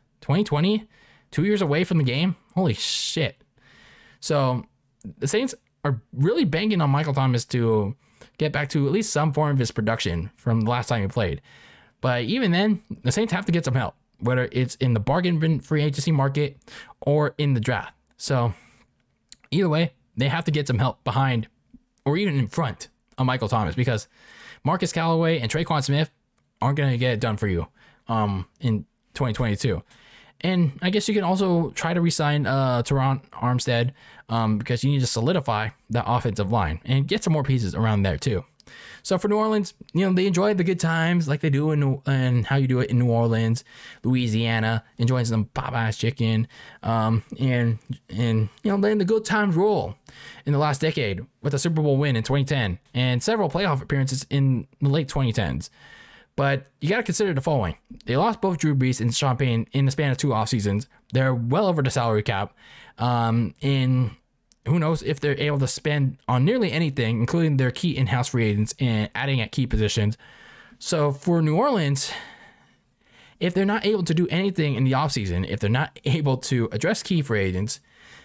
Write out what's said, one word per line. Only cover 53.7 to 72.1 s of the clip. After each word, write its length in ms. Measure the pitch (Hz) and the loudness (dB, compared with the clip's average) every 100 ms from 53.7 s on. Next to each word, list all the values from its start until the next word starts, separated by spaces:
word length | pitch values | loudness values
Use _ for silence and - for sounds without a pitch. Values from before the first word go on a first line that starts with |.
| 139 | -2
appearances 460 | - 139 135 131 - | -2 -2 0 -2 -2
in 380 | 139 135 127 - - | 2 2 2 -2 -2
the 60 | 139 | 0
late 200 | 147 139 | 0 0
twenty 240 | - 131 | 0 0
tens. 380 | 110 90 65 - _ - - - - _ | 0 -2 -4 -8 _ -20 -20 -20 -20 _
But 320 | - 139 139 139 _ | -2 0 -2 -6 _
you 80 | 147 | -2
gotta 160 | 220 | -2
consider 280 | 220 175 208 | -2 0 0
the 80 | 143 | 0
following. 360 | 147 143 92 - - - | 0 0 0 -4 -12 -12
They 120 | - 127 | -2 0
lost 240 | 208 214 | 0 0
both 180 | 190 170 | -2 0
Drew 160 | 156 | 0
Brees 260 | 143 127 123 | 2 2 2
and 140 | 120 | 0
Sean 220 | 113 143 123 | 0 0 2
Payton 320 | 131 117 110 | 0 0 0
in 120 | 139 | 0
the 80 | 135 | 2
span 180 | 143 143 | 2 0
of 80 | 123 | 0
two 160 | 147 | 0
off 140 | 110 104 | 0 0
seasons. 400 | 120 101 101 131 _ _ | 0 0 -2 -4 _ _
They're 220 | 123 131 | 0 0
well 320 | 127 117 151 202 | 0 0 0 2
over 160 | 165 | 2
the 80 | 135 | 0
salary 340 | 139 117 107 | 0 0 0
cap. 280 | 107 101 101 _ - - - - | 0 -2 -4 _ -20 -20 -18 -4
Um, 560 | 123 120 113 117 110 - | 0 2 2 2 0 -2
and 480 | 139 135 127 127 120 - _ _ _ _ - | -2 0 2 2 0 -4 _ _ _ _ -2
who 140 | 170 | 0
knows 220 | 156 160 | 2 0
if 180 | - 139 | -2 -2
they're 200 | 147 139 | -2 -2
able 200 | 147 147 | -2 0
to 60 | 131 | 0
spend 500 | - 156 147 135 139 - | -2 -2 0 0 -2 -2
on 180 | 123 | 2
nearly 280 | 139 254 202 | 2 2 0
anything, 480 | 139 165 139 113 113 | 0 -2 0 -2 0
including 360 | 120 170 160 139 | 0 2 2 2
their 140 | 127 | 0
key 260 | - 175 127 | 0 -2 0
in-house 340 | 120 123 123 | 0 0 0
free 160 | 127 113 | 0 0
agents 280 | 104 107 - | 0 -2 0
and 280 | 127 110 107 | 0 0 -2
adding 260 | - 139 131 | -4 -2 -2
at 120 | 107 | -2
key 120 | - | -4
positions. 540 | 127 110 104 - 104 110 - - - - - - | 0 0 0 0 0 -2 -10 -20 -20 -20 -20 -12
So 320 | - 165 147 | -4 0 0
for 280 | 139 - 170 | 0 0 2
New 160 | 156 151 | 4 2
Orleans, 560 | 277 233 147 143 - | 2 2 0 0 -2